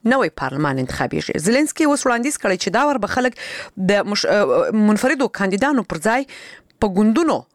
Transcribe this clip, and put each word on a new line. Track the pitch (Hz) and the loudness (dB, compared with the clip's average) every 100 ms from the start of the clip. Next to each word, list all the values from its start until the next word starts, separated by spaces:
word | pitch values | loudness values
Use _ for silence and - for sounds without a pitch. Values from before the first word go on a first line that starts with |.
| 220 | 2
نوی | 262 180 | 2 2
پارلمان | - 135 135 151 135 127 | -2 -6 -2 0 0 -4
انتخابیږي. | 139 131 156 - - | -4 -2 -2 -2 -2
زلنسکي | 156 247 302 - | 2 2 0 0
اوس | 311 285 262 | 2 2 0
وړاندیز | 233 240 - | 0 -2 -4
کړی | - 185 | -2 -2
چې | - | 0
دا | 202 294 | 0 0
وار | 269 | 0
به | 202 | -2
خلک | - 247 - - - - - | 0 -2 -4 -14 -14 -14 -4
د | 185 | 0
مش-، | 202 196 208 - 202 180 123 - | 2 0 -2 0 2 2 2 2
منفردو | 220 208 208 254 294 247 | 2 2 4 0 0 -2
کاندیدانو | - 196 196 269 277 | -2 -2 0 0 0
پر | 190 165 | -2 -4
ځای | 208 240 269 - - - _ _ | 0 0 -4 -12 -20 -20 _ _
په | 214 | -2
ګوندونو | 185 214 226 330 160 - | 2 2 4 2 -2 -4